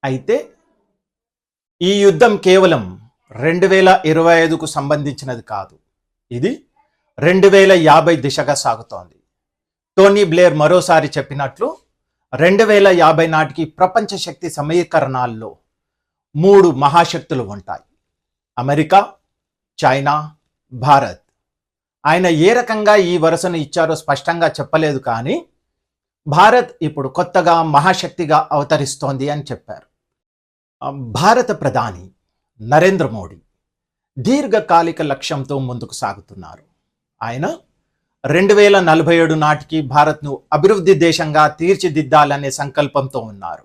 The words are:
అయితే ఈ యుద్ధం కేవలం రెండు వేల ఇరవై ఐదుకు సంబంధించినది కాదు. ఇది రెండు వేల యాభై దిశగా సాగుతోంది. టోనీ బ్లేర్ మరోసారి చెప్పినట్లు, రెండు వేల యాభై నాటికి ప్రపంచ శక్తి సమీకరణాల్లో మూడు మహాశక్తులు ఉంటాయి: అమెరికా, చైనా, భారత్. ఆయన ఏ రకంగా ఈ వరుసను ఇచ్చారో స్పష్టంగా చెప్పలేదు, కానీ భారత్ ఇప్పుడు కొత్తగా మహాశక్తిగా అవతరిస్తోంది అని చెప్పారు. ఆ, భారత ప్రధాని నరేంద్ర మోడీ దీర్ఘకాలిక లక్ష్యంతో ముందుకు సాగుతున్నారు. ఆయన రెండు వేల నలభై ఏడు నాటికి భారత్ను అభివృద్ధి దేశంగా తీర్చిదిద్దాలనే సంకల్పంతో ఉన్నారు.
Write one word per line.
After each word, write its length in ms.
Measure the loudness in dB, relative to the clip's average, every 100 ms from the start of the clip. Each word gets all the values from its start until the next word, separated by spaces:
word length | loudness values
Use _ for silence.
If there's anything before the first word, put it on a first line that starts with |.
అయితే 360 | -6 -8 -4 -4 -4 _ _ _ _ _ _ _ _ _ _ _ _ _
ఈ 120 | -2 2 2
యుద్ధం 280 | 4 2 2 2
కేవలం 360 | 4 4 0 -4 -16 _ _ _ -6 -4
రెండు 220 | 0 2
వేల 280 | 4 4 4 2
ఇరవై 240 | 0 4 2
ఐదుకు 240 | 2 -2 -6 -8
సంబంధించినది 720 | -4 -4 -4 -10 -12 -14 -12
కాదు. 240 | -12 -12 _ _ _ _ _ _
ఇది 200 | -6 -6 -6 _ _ _ _ _ -4
రెండు 300 | 0 4 6
వేల 240 | 6 6 4 6
యాభై 260 | 4 4 0
దిశగా 300 | -2 -4 -4
సాగుతోంది. 640 | -4 -4 -6 -10 -20 -20 _ _ _ _ _ _ _ _ 2
టోనీ 260 | 4 4
బ్లేర్ 300 | 2 4 2
మరోసారి 540 | 4 2 2 2 0 0
చెప్పినట్లు, 540 | -8 -10 -8 -10 -6 -8 -8 _ _ _ _ _
రెండు 320 | 0 2 2
వేల 240 | 4 4 4 4
యాభై 260 | 4 2 0
నాటికి 380 | 0 -4 -6 -10 -2
ప్రపంచ 400 | -2 -2 -6 -10 -12
శక్తి 220 | -12 -12 -10
సమీకరణాల్లో 920 | -4 -4 -2 -2 -2 -4 -6 -8 -16 -20 _ _ _ _ _ _ _
మూడు 340 | -2 4 6 6 2
మహాశక్తులు 640 | 2 2 0 -4 -8 -8 -8
ఉంటాయి: 300 | -12 -14 -16 _ _ _ _ _ _ _ -8
అమెరికా, 440 | -4 -2 2 2 2 _ _ _ _ _ _ -2
చైనా, 360 | 0 0 -2 -4 -6 _ _ _ _
భారత్. 520 | -8 2 2 2 -12 _ _ _ _ _ _ _ _
ఆయన 220 | -2 0 0 2 2
ఏ 60 | 2
రకంగా 360 | -2 -2 2 2 2
ఈ 20 | 0
వరుసను 420 | 0 -2 -4 -6 -8
ఇచ్చారో 300 | -4 -4 -4
స్పష్టంగా 460 | -4 -6 -4 -2 -2 -4
చెప్పలేదు, 420 | -6 -2 -2 -4 -6
కానీ 260 | -6 -4 -6 -8 _ _ _ _ _ _ _ -4
భారత్ 460 | 2 4 4 0 -8
ఇప్పుడు 280 | -8 -8 -8 -6
కొత్తగా 380 | -2 0 2 0 2 2
మహాశక్తిగా 640 | 2 -2 -4 -8 -2 0 0
అవతరిస్తోంది 760 | -4 -2 -2 -4 -8 -8 -6 -6
అని 180 | -8 -10
చెప్పారు. 360 | -16 _ -20 _ _ _ _ _ _ _ _ _ _
ఆ, 60 | -12 -12 -10 -2
భారత 300 | 0 0 -2 -4
ప్రధాని 440 | -4 -4 -6 -10 -20 _ _ _ _ _
నరేంద్ర 480 | -2 2 2 0 -6 -8
మోడీ 200 | -16 -20 _ _ _ _ _ _ _ -8
దీర్ఘకాలిక 840 | -2 -2 0 -4 2 0 0 -4
లక్ష్యంతో 540 | -6 -6 -8 -8 -6 -6 -6
ముందుకు 280 | -10 -14
సాగుతున్నారు. 720 | -10 -10 -10 _ -20 -20 -20 _ _ _ _ _ _
ఆయన 260 | -12 -8 -8 -8 _ _ _ _ _ _
రెండు 300 | -2 0 4
వేల 220 | 4 6 4 4
నలభై 260 | 2 2 2
ఏడు 120 | 2
నాటికి 440 | 0 0 -2 -4 -8 -2
భారత్ను 400 | 2 2 0 -8 -12 _ 0
అభివృద్ధి 380 | 2 2 2 2
దేశంగా 400 | 2 0 -2 0 0 0
తీర్చిదిద్దాలనే 880 | -2 0 -2 -4 0 2 2 -2 -8
సంకల్పంతో 680 | -8 -8 -4 -4 -4 -6 -10
ఉన్నారు. 440 | -12 -16 -16 -16